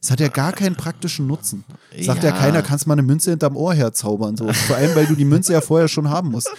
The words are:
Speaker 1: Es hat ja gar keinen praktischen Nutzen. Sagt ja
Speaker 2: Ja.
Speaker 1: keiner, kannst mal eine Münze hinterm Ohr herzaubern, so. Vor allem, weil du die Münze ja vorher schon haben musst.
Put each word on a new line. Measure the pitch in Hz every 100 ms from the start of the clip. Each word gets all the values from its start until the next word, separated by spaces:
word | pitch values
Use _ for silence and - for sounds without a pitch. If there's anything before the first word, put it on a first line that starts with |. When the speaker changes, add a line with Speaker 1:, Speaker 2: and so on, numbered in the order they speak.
Speaker 1:
Es | -
hat | 127
ja | 147
gar | 135 147
keinen | - 196 -
praktischen | 165 170 175 - 135
Nutzen. | 151 - 98 - - _ -
Sagt | 90 170
ja | 185
Speaker 2:
Ja. | 185
Speaker 1:
keiner, | 139 160
kannst | - 143 156
mal |
eine | 147
Münze | 131 151 185
hinterm | 165 147 139
Ohr | 165
herzaubern, | 160 117 - 107 104 110 107
so. | 110
Vor | 107 107 120
allem, | 147 160
weil | 151
du | 151
die | 139
Münze | 160 185
ja | 165
vorher | 165 160 160
schon | - 147
haben | 156 180
musst. | 117 214